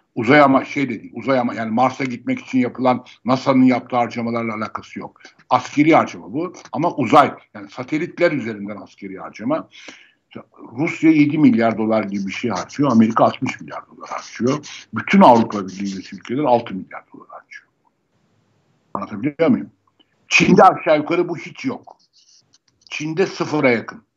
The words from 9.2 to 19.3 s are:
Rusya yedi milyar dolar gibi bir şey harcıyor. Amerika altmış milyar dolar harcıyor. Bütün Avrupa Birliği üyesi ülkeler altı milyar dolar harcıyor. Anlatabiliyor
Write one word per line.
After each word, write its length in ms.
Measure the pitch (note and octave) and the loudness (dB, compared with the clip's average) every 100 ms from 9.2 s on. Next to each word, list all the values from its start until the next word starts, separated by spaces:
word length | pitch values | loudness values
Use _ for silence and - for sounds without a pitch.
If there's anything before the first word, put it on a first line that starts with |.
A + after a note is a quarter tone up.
| G#2+ - A2+ D#3+ - - - - _ _ _ - - _ - A#2 | -16 -10 -6 -6 -6 -20 -20 -20 _ _ _ -20 -20 _ -16 -6
Rusya 340 | E3+ - D#3+ | -6 0 4
yedi 260 | D#3 C#3+ D#3 | 6 4 6
milyar 400 | C#3+ A2+ A2+ G#2+ | 6 6 2 0
dolar 260 | A2 A2 | 0 0
gibi 240 | G2+ G2+ G2 | -2 -6 -8
bir 40 | |
şey 200 | - A#2+ | -6 -6
harcıyor. 400 | F#2 F2 - C#3+ | -6 -8 -2 2
Amerika 320 | A2+ A2 A2 | 4 4 4
altmış 380 | A#2+ - B2+ - | 2 0 -8 -8
milyar 200 | - - - | -12 -16 -18
dolar 220 | - - | -20 -14
harcıyor. 560 | - - - A#2 B2 - - - | -14 -14 -4 -2 -2 -6 -20 -12
Bütün 280 | A2+ - G3 | -10 0 6
Avrupa 460 | F3 A#2 A2 G#2 F#2+ | 6 6 4 -4 -8
Birliği 280 | F#2 G2+ F#2+ | -8 -8 -8
üyesi 200 | - F#2+ | -12 -16
ülkeler 280 | - B2 | -8 -4
altı 300 | D3 A#2+ - | 0 0 0
milyar 300 | F#2+ - - - | -12 -12 -18 -20
dolar 140 | - - | -20 -20
harcıyor. 380 | - _ - _ _ _ _ _ _ _ _ _ _ _ _ _ | -20 _ -20 _ _ _ _ _ _ _ _ _ _ _ _ _
Anlatabiliyor 560 | - - G#2 C3 | -10 -10 -8 -8